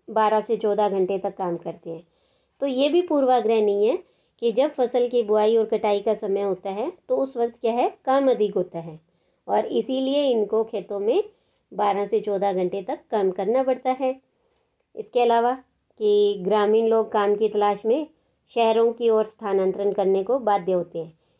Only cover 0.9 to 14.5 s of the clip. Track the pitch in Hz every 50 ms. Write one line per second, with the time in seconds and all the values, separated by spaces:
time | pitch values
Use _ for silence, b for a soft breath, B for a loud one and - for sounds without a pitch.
0.9 | 190 196 185 180 202 190 190 202 190 - 190 175 175 170 - - 170 - - 175
1.9 | 165 160 175 _ _ _ _ _ _ _ _ _ _ - 277 285 254 254 277 294
2.9 | 277 349 359 349 320 285 269 254 254 247 220 214 226 220 214 208 202 202 208 220
3.9 | 311 370 - b b b b b b b 240 233 208 220 269 302 294 - 247 240
4.9 | 269 254 240 240 240 247 226 208 214 214 214 214 226 226 220 220 226 214 208 214
5.9 | 208 202 202 226 214 208 - 196 196 196 202 202 185 180 - 196 190 202 233 320
6.9 | - - _ - 254 262 269 269 269 247 233 233 233 _ - 226 226 240 294 370
7.9 | - - - - 262 277 277 262 247 196 214 202 185 196 180 - - 170 160 165
8.9 | 156 160 _ _ _ _ _ _ _ _ _ - 196 - - - - 233 226 -
9.9 | 262 262 262 262 277 285 294 269 247 226 208 202 214 220 220 220 - 208 175 -
10.9 | 208 202 196 214 262 381 - - b b b b b b b b - 190 208 208
11.9 | 196 196 202 196 220 214 208 214 202 190 196 202 190 180 185 180 185 196 190 185
12.9 | 277 349 - - - 214 196 190 185 - 196 190 233 262 262 262 254 254 - 254
13.9 | 254 254 277 262 262 269 _ _ _ _ _ _